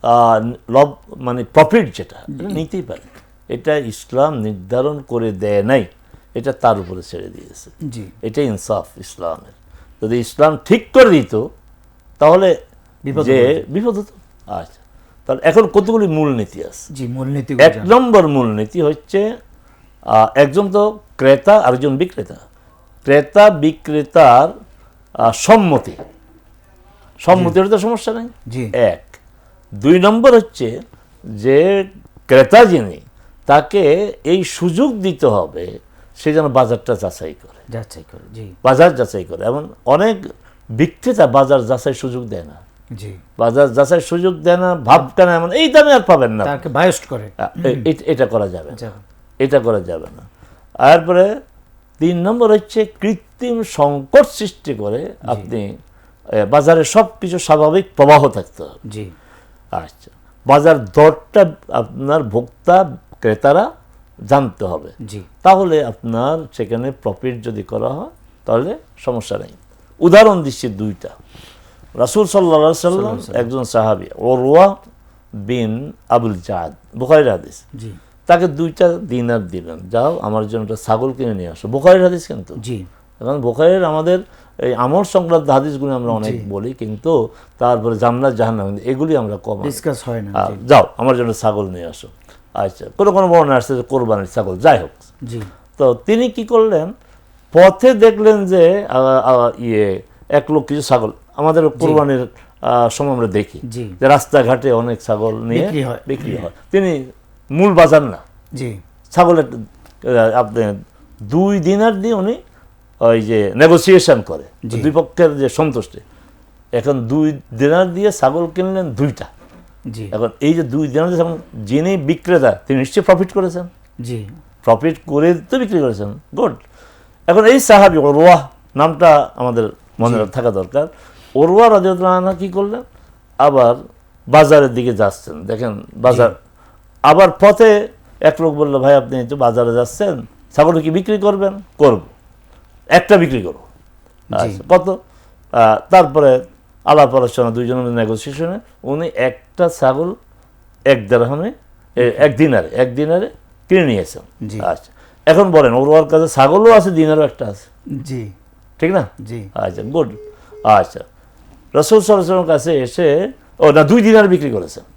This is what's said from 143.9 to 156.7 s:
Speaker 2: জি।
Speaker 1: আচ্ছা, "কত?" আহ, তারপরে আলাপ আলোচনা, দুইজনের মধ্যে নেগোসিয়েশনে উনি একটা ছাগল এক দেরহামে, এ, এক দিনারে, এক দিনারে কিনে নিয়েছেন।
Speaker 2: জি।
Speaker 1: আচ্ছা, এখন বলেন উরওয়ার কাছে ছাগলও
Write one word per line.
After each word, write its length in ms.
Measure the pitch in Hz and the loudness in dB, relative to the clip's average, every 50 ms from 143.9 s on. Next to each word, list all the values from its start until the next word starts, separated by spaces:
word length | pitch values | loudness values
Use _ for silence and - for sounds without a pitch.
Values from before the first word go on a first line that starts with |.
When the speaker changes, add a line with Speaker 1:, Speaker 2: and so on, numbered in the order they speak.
| _ _ _ _ _ _ _ _ | _ _ _ _ _ _ _ _
Speaker 2:
জি। 60 | - | -4
Speaker 1:
আচ্ছা, 420 | - - 113 101 95 - - 170 185 | -4 -4 -4 -6 -10 -2 2 2 2
"কত?" 120 | 180 185 | 2 0
আহ, 920 | 185 - - _ _ _ _ _ _ _ _ _ - 120 117 110 110 - - - | -8 -8 -10 _ _ _ _ _ _ _ _ _ 0 2 4 4 2 0 -2 2
তারপরে 540 | - 185 180 147 135 151 147 139 127 127 127 - _ _ _ _ _ _ _ | 4 4 4 4 2 2 4 4 4 2 0 -6 _ _ _ _ _ _ _
আলাপ 300 | - 147 151 143 127 120 | 2 4 4 4 4 4
আলোচনা, 360 | 131 123 117 117 - 123 117 | 0 0 0 -2 -2 -2 -2
দুইজনের 320 | 113 117 123 117 127 127 123 | -2 -4 -4 -4 -4 -4 -4
মধ্যে 120 | 120 120 | -4 -4
নেগোসিয়েশনে 640 | 117 113 107 113 110 - 147 139 139 165 170 185 214 - _ _ _ - | -4 -2 -4 -4 -6 -8 -12 -10 -8 -8 -8 -8 -10 -14 _ _ _ -10
উনি 240 | 123 139 156 165 170 | -8 -8 -6 -6 -8
একটা 640 | - - 123 131 170 - _ _ _ - 180 170 | -4 -4 -4 -4 -4 -6 _ _ _ -2 -2 -2
ছাগল 460 | 165 - - 131 131 139 165 180 208 - _ _ _ _ _ _ _ _ _ _ _ _ _ | -2 0 0 0 0 0 -4 -6 -8 -12 _ _ _ _ _ _ _ _ _ _ _ _ _
এক 220 | 135 139 120 107 98 | 2 2 2 2 0
দেরহামে, 440 | 120 117 120 123 135 147 170 220 302 _ _ _ _ _ _ _ _ | 2 2 2 0 -2 -6 -6 -8 -8 _ _ _ _ _ _ _ _
এ, 160 | - 123 120 104 - | 0 0 0 2 2
এক 200 | 139 151 127 107 | 0 0 2 2
দিনারে, 320 | 156 156 131 104 85 78 | 0 2 2 0 -2 -2
এক 240 | - - 127 127 120 | -2 -2 -2 -2 -2
দিনারে 340 | 127 151 151 165 180 208 - - _ _ _ _ _ _ _ | -6 -4 -2 -2 -2 -4 -6 -12 _ _ _ _ _ _ _
কিনে 160 | 185 185 175 | 2 2 2
নিয়েছেন। 640 | 143 117 98 87 - - - - - _ _ - 107 | 2 0 -2 -4 -8 -12 -20 -20 -20 _ _ -14 -12
Speaker 2:
জি। 140 | 101 110 | -10 -8
Speaker 1:
আচ্ছা, 300 | - 90 82 - _ _ _ _ - _ _ _ _ | -6 -6 -6 -6 _ _ _ _ -20 _ _ _ _
এখন 260 | - 156 165 202 190 | 4 4 4 4 4
বলেন 220 | 175 156 147 123 117 | 4 4 4 4 2
উরওয়ার 320 | 123 131 143 151 160 156 | 2 2 4 4 4 4
কাছে 220 | 143 156 160 165 156 | 4 2 0 0 0
ছাগলও 440 | - - 131 139 160 202 214 233 | 2 2 2 4 4 4 6 6